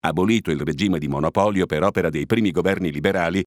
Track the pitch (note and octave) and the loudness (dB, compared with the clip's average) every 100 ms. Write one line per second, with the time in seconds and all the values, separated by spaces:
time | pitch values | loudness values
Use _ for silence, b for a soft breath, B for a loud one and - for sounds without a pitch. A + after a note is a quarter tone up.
0 | E2+ D#2 G2 A2+ F2 D2 D2 C#2+ G2 E2 | -2 0 2 2 0 -4 -2 -2 -2 0
1 | D2 C#2 D#2 G2 G2+ G2 F2 D2+ F#2+ G2 | -2 -2 0 2 0 0 0 0 0 2
2 | E2+ D#2 C#2+ A#2 G#2 E2+ F2+ F#2+ F2+ C#2+ | 0 -2 0 0 2 2 0 0 -2 0
3 | D#2 F#2 E2+ F#2+ F#2 | 0 0 0 -2 -4